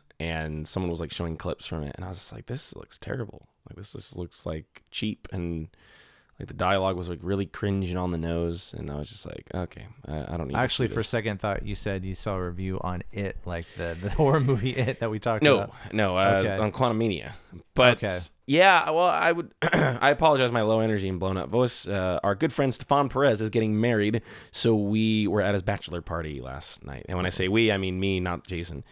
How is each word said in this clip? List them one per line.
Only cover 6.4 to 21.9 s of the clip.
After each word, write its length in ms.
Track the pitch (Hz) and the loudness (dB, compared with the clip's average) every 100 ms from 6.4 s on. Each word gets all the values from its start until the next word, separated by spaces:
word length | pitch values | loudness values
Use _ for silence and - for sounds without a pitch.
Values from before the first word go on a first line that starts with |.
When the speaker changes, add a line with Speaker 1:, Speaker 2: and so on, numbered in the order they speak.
| 101 | -12
Speaker 1:
the 80 | |
dialogue 420 | - 92 98 95 90 | -4 0 2 2 -2
was, 120 | 87 | -4
like, 100 | 87 | -6
really 240 | 90 98 98 | -4 -2 -4
cringe 420 | - 101 98 92 | -4 -2 0 -2
and 80 | 90 | -2
on 140 | 90 | -2
the 60 | 85 | -2
nose," 540 | 82 85 85 85 - - | -2 -2 -2 -4 -8 -10
and 120 | 73 | -10
I 60 | 73 | -8
was 120 | 76 | -8
just 180 | - - | -10 -14
like, 200 | - - | -14 -10
"Okay, 340 | - 87 - - - - | -8 -8 -10 -18 -16 -10
I, 280 | 76 - | -8 -6
I 20 | 82 | -6
don't 100 | 73 | -2
need 80 | 73 | 0
Speaker 2:
Actually, 300 | 123 - 117 | 0 0 0
Speaker 1:
to 40 | |
see 40 | |
Speaker 2:
for 60 | 104 | 0
a 20 | |
Speaker 1:
this." 60 | 107 | -2
Speaker 2:
second 320 | 117 107 98 | -2 -2 -2
thought, 240 | 107 98 107 | -2 -2 -4
you 80 | |
said 300 | 101 107 98 | -4 -4 -4
you 100 | 95 | -4
saw 220 | 95 - 95 | -6 -4 -2
a 80 | 90 | -4
review 320 | 87 95 92 | -4 -4 -2
on 200 | 90 90 - | -4 -4 -6
It, 280 | 104 98 - | -6 -6 -6
like, 220 | - 85 85 - | -6 -8 -8 -6
the, 200 | 85 82 | -6 -4
the 100 | 98 | -2
<laughs> 100 | - | 2
horror 180 | 147 151 | 4 4
movie 320 | 131 123 123 127 | 4 2 0 -2
It 240 | 120 131 | -2 -2
that 100 | 117 | -4
we 80 | 107 | -2
talked 240 | 120 110 | -2 4
Speaker 1:
No, 120 | 151 120 | 6 6
Speaker 2:
about. 100 | - - - | 2 -8 -6
Speaker 1:
no, 240 | 110 101 92 | 0 2 4
uh, 260 | 98 98 | 4 4
Speaker 2:
Okay. 120 | 98 98 | 2 2
Speaker 1:
on 120 | 107 | 0
Quantumania. 600 | - 127 110 113 85 52 - - 87 - | 2 2 2 2 0 -6 -14 -18 -20 -4
But 220 | - 123 120 | 6 6 6
Speaker 2:
Okay. 200 | 107 90 85 _ - | 2 -2 -4 _ 0
Speaker 1:
yeah, 440 | 147 190 180 156 | 6 8 6 4
well, 160 | 156 180 | 2 4
I 260 | 156 165 | 4 2
would, 180 | 170 - - | 2 -2 -4
<clears throat> 60 | |
I 480 | 160 170 143 117 135 | 0 4 2 4 4
apologize, 400 | 143 160 139 127 | 6 6 6 4
my 100 | 120 | 4
low 180 | 107 110 | 4 4
energy 280 | 110 107 95 | 4 2 0
and 100 | 90 | 0
blown 180 | 95 95 | 0 0
up 100 | 67 | 0
voice. 380 | 110 123 - | 2 2 0
Uh, 300 | - | -4